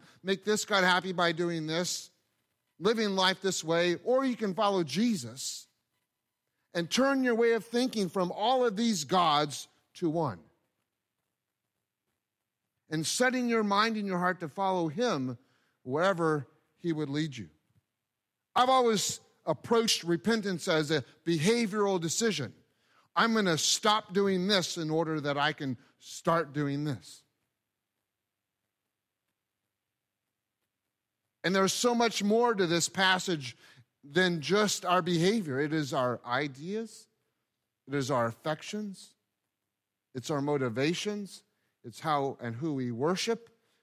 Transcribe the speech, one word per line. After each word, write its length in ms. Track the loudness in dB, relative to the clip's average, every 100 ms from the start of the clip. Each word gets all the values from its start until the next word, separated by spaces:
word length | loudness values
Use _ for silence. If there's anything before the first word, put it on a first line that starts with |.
| -10 _
make 220 | -4 -4
this 200 | 0 -2
God 200 | 0 2
happy 260 | 4 2 0
by 220 | 0 0
doing 340 | 0 -2 -4 -4
this, 440 | -4 -4 -6 -10 _ _ _ _ _ _ _
living 380 | 0 2 0 2
life 240 | 2 2
this 240 | -2 -4
way, 320 | -2 2 2 0
or 200 | 0 0
you 120 | 2 -2
can 180 | -4
follow 300 | 0 0 0
Jesus 840 | 0 0 0 0 -6 -10 -10 -12 -16 _ _ _ _ _ _ _ _ _ _
and 140 | -6 -2
turn 360 | 2 2 2
your 100 | 2
way 200 | 2 2
of 100 | 2
thinking 440 | 0 -2 0 -2 -2
from 220 | -2 -2
all 340 | 0 2 2
of 120 | 2 2
these 260 | 0 0
gods 640 | 0 2 4 4 0 -4 -14 _ _
to 140 | -6 -2
one. 300 | 0 -2 -4 -14 _ _ _ _ _ _ _ _ _ _ _ _ _ _ _ _ _ _ _ _ _ _ _ _
And 160 | -4
setting 440 | -4 0 0 2 0
your 160 | 0
mind 320 | 2 2 2 0
and 100 | -2
your 120 | 0
heart 200 | 0 -2
to 80 | -6
follow 380 | -4 0 0 -2
him 500 | -2 -2 0 -4 -8 _ _ _ _
wherever 640 | -6 0 0 2 0 0 -4 _ _ _
he 160 | -6
would 180 | -4 -4
lead 260 | -4 -4 -8
you. 120 | -14 _ _ _ _ _ _ _ _ _ _
I've 160 | 2 4
always 480 | 6 4 2 0 -6 -14 _
approached 600 | -4 -4 2 2 2 0
repentance 640 | 0 0 2 0 0 -4 0
as 220 | 0 2
a 120 | 0 -2 _ -2
behavioral 720 | 2 2 2 0 0 0 0
decision. 520 | -2 0 0 -2 -6 -12 _ _ _ _ _ 0
I'm 180 | 2
gonna 240 | 4 2 2
stop 540 | 0 0 2 2 0
doing 340 | 0 2 2 2
this 300 | 0 0 -4
in 140 | -2
order 300 | -2 -2 -4
that 140 | -2 0
I 160 | -2
can 240 | -2 -6 -8 _ _
start 540 | -18 -6 0 0 0
doing 320 | -4 -4 -4
this. 380 | -4 -6 -10 -20 _ _ _ _ _ _ _ _ _ _ _ _ _ _ _ _ _ _ _ _ _ _ _ _ _ _ _ _ _ _ _ _ _ _ _ _ _ _ _ _ _ _
And 120 | 0
there's 180 | 2 2
so 220 | 2 2
much 280 | 4 2 2
more 320 | 2 4 4
to 120 | 2 2
this 220 | 0 0
passage 680 | 0 2 2 0 -4 -6 -14 -20 -20 _ _
than 360 | -2 2 2 0
just 440 | 0 2 2 0
our 180 | 0 2
behavior. 560 | 2 2 2 2 -2 -2
It 140 | -2
is 200 | -2 -2
our 280 | 0 0 -2
ideas. 840 | -4 -2 -2 -6 -8 -8 -8 -14 -20 _ _ _ _ _ _ _ -8
It 80 |
is 160 | -4 -2
our 160 | 0 -2
affections. 880 | -4 -6 -6 -8 -10 -10 -12 -20 _ _ _ _ _ _ _ _ _ _
It's 160 | -12 -6
our 120 | -4
motivations. 1000 | 0 0 0 0 -2 -2 -4 -6 -10 -16 _ _ _ _
It's 160 | -20 -10
how 360 | -2 0 -2 -4
and 140 | -10
who 200 | -6 -6
we 160 | -4 -4
worship. 580 | -2 -2 -2 -2 -4 -8 _ _ _